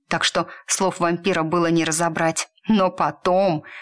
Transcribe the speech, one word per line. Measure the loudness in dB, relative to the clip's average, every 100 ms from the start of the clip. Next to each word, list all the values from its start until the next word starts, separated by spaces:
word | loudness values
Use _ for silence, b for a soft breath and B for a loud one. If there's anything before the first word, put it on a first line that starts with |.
| _
так | -2
что | -2 -2 -4 B -8
слов | -2 -2 0
вампира | 0 0 0 0
было | 0 0 2
не | 2
разобрать. | 0 0 -2 0 -2 -2 -8 _ 0
Но | 2 2
потом | 0 -2 -2 0 2 2 0 B B